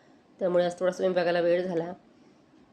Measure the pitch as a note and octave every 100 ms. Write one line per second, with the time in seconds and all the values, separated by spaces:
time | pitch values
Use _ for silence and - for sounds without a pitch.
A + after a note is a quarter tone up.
0 | _ - _ - F#3 F3 F3 F3 F#3 F3+
1 | F#3+ F3+ E3+ F3 E3+ F3 F3+ E3 E3+ F#3
2 | _ _ - _ _ - -